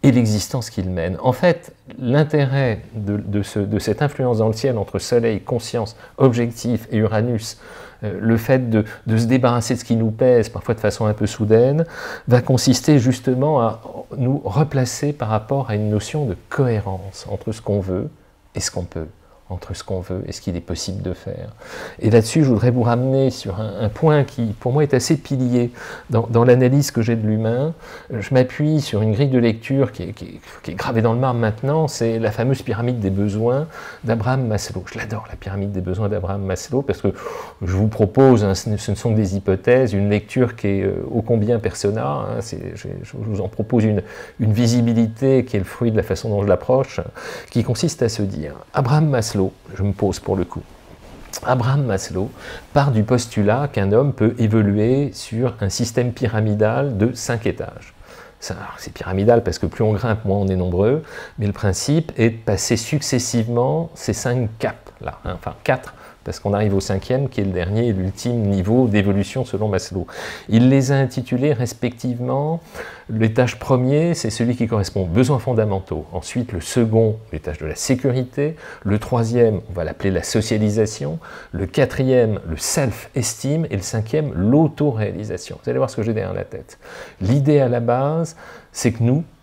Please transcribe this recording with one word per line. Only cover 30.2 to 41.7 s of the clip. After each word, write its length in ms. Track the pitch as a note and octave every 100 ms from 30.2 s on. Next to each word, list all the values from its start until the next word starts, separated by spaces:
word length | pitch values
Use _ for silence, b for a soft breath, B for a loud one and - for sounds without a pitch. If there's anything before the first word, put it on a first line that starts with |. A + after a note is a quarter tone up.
est, 160 | E2+ - B B
qui 80 | -
est 40 |
gravée 280 | - - A#2
dans 100 | A2+
le 60 | A#2
marbre 200 | C3 A#2+
maintenant, 480 | A2+ G#2+ C3+ D#3+ D3+
c'est 320 | - A#2 A2+
la 120 | A2
fameuse 320 | G#2+ A#2+ C3+
pyramide 380 | - G#2+ A#2+ B2
des 100 | G2
besoins 560 | F#2+ G#2 G2+ A#2 C3 D#3+ B B B
d'Abraham 420 | A2+ A2+ A2 C3 A#2+
Maslow. 380 | G#2 - F#2 E2+
Je 80 | A2
l'adore, 280 | G#2+ A2 -
la 80 | -
pyramide 360 | F#2+ G2 G2
des 80 | G2
besoins 280 | F#2 F#2 G#2
d'Abraham 340 | G2+ F#2 G2
Maslow, 400 | G2 F#2 - B2+
parce 200 | C#3 G2
que 60 | G2+ B B B B -
je 120 | F2
vous 160 | F#2+ G#2+
propose, 560 | - G2+ - C3+ A#2+
hein, 100 | G#2
ce 160 | F#2+ A2+
ne, 60 | G#2
ce 140 | -
ne 60 | G2
sont 140 | A#2+
que 60 | A2
des 200 | G2 G2
hypothèses, 560 | G2 F#2+ - B2+ B2+
une 160 | G2 G2+
lecture 480 | G#2 - C3 A#2+ A2+
qui 120 | G2+
est, 140 | G2
euh, 220 | F#2+ F#2 -
ô 100 | A#2+
combien 380 | A2 A#2 G#2+ A#2+
persona, 480 | -